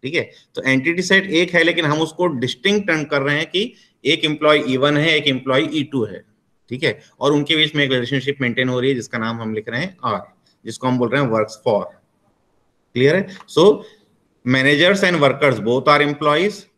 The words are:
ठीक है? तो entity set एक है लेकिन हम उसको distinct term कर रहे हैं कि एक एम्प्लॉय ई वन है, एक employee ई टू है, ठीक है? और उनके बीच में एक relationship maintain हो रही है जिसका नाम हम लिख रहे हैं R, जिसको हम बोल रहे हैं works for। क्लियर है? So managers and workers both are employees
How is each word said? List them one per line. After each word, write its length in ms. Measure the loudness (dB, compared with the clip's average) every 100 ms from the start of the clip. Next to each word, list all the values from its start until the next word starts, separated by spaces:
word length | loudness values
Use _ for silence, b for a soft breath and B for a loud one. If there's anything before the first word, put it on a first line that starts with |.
ठीक 120 | 0 -2
है? 160 | -2 b b -6
तो 80 |
entity 380 | 0 2 2 -2
set 240 | 2 2 4
एक 280 | 0 2
है 100 | 2
लेकिन 220 | 2 2 0
हम 140 | 0
उसको 280 | -2 -2 -2
distinct 600 | -2 -6 -4 -2 0 0
term 160 | -4
कर 180 | -2 -2
रहे 160 | -2 -2
हैं 80 | -2
कि 280 | -4 -4 b b b -2
एक 200 | 0 0
एम्प्लॉय 380 | 0 2 2 2
ई 100 | 0
वन 200 | 2 2
है, 180 | 2 0
एक 120 | 0
employee 420 | -2 0 0 0
ई 100 | -4
टू 220 | -4 -4 -4
है, 180 | -8 -18 _ _ _ _
ठीक 140 | -4
है? 160 | -4 -4 b b
और 140 | 0
उनके 220 | 0 0 0
बीच 200 | 0 0
में 100 | 0
एक 60 |
relationship 460 | 0 0 -4 -4 -4
maintain 280 | -4 -2 -2
हो 100 | 0
रही 100 | -2
है 60 | -2
जिसका 220 | -4 -6
नाम 240 | -6 -6
हम 120 | -6
लिख 160 | -8 -6
रहे 120 | -8
हैं 160 | -8 -8
R, 180 | -6 -6 -8 _ _ _ -16
जिसको 220 | -6 -2
हम 100 | 0
बोल 120 | 0
रहे 120 | 0
हैं 80 | 0
works 240 | 0 -2 -4 -2
for। 160 | -2 -2 -16 _ _ _ _ _ _ _ _ _
क्लियर 220 | 0 2 2
है? 120 | -4 B B 4
So 260 | 4 4 B B B _ _ _ -2
managers 540 | 2 4 4 4 4
and 180 | 0 2
workers 340 | 2 2 0 0
both 280 | 0 0 4
are 140 | 4 2
employees 420 | 0 0 2 0 -4 -18